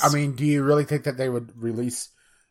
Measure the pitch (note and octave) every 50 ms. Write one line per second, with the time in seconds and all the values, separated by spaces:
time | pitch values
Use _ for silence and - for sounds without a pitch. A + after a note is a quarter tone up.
0 | - D3 D3 D3 D3 C#3+ C3 A#2+ C#3+ D3 D3 C#3+ C3+ C#3 D3 D3 D3 - D3+ C#3+
1 | - D3 C3 B2+ C3 C3 B2 A#2+ A#2+ A2+ F#2+ A#2 A2+ A#2 A2+ A2 A#2+ B2 A#2+ -
2 | - - _ _ _ _ _ _ _ _